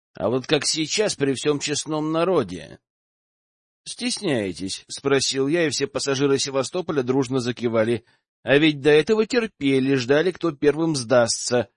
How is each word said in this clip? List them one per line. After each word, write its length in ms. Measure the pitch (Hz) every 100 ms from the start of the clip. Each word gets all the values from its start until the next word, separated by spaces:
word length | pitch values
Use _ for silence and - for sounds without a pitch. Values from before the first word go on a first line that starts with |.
| _
А 160 | - 98
вот 160 | 127 127
как 200 | 151 -
сейчас 500 | 156 156 - 208 -
при 180 | 139
всем 260 | 131 147 143
честном 520 | - 147 - 156 156
народе? 680 | 160 170 175 101 87 76 - _ _ _ _ _ _ _ _ _ _ -
"Стесняетесь?" — 1000 | - 247 - 202 131 101 85 95 - -
спросил 600 | - 139 135 - 135 135
я, 180 | 170 160
и 40 |
все 180 | 123 139
пассажиры 500 | 131 139 135 143 139
Севастополя 640 | - 135 127 180 180 151
дружно 380 | 123 131 123 131
закивали. 680 | 120 123 117 113 110 117 - _ _ _
А 140 | - 139
ведь 240 | 156 147
до 100 | 135
этого 340 | 151 156 214 220
терпели, 680 | 247 220 - 139 135 131 139
ждали, 360 | 117 143 175
кто 200 | - 170
первым 440 | 143 147 143 165 147
сдастся. 720 | 113 123 117 - - 123 110